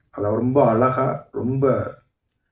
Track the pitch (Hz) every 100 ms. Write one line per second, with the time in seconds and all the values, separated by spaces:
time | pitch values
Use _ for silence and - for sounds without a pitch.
0 | _ - 104 110 123 135 120 110 127 160
1 | 135 - - 135 120 135 135 117 - -
2 | _ _ _ _ _